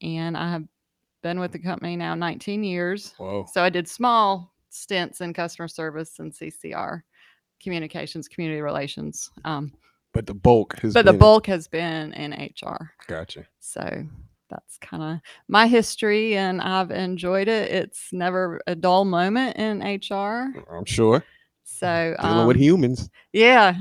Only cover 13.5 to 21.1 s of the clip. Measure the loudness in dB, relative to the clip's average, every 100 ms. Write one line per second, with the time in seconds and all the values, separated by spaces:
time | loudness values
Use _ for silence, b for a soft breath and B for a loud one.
13.5 | _ -16 -10 -8 -8 -12 -16 -20 _ _
14.5 | -18 -18 -20 -14 -10 -8 -8 b b 0
15.5 | 4 6 4 2 -2 0 2 0 0 -2
16.5 | -2 -2 -2 -2 -4 -4 -4 -2 0 0
17.5 | 0 -2 -4 -4 -10 -12 -6 -2 -2 -2
18.5 | -4 -6 -2 2 4 4 2 2 0 -2
19.5 | -2 -4 -4 -4 -6 -6 -6 -4 -4 -8
20.5 | -10 -14 -12 -4 2 4